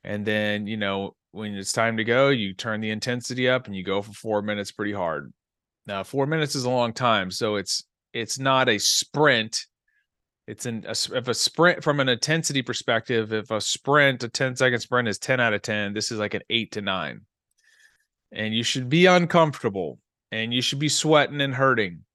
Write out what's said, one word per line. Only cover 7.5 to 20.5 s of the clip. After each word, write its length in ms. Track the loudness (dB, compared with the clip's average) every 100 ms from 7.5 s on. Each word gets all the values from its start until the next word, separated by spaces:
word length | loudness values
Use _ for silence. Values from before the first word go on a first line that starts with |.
it's, 280 | -2 -2 -6 -6 _ _
it's 240 | -8 -6 -2
not 300 | 2 4 4
a 80 | 4
sprint. 880 | 2 0 -2 2 4 4 0 -8 -10 _ _ _ _ _ _ _ -16
It's 180 | -8
an, 200 | -6 -6
a 60 | -6
s-, 180 | -4 -2
if 160 | -2 -2
a 60 |
sprint 500 | 0 -2 4 4 4
from 160 | 0 2
an 100 | 2
intensity 520 | 0 0 0 0 -2
perspective, 720 | -2 -4 0 0 2 -2 0
if 180 | -4 -2
a 80 | -4
sprint, 640 | -2 -4 2 4 4 2
a 60 | -6
ten-second 500 | -2 -4 2 2 2
sprint 280 | 0 0 0
is 120 | -4
ten 200 | -2 2
out 140 | 2
of 100 | 0
ten, 300 | -2 -4 -2
this 180 | -4 -4
is 80 | -4
like 140 | -4
an 100 | -4 -2
eight 220 | -4 -2
to 80 | -6
nine. 400 | -4 -4 -6 -10 _ _ _ _ _ _ _ _ _ _ _
And 220 | -8 -4
you 100 | -2
should 240 | -2 -2 2
be 200 | 6 8
uncomfortable, 920 | 8 6 4 4 2 -4 -4 -6 -8 _ _ _
and 220 | -6 -2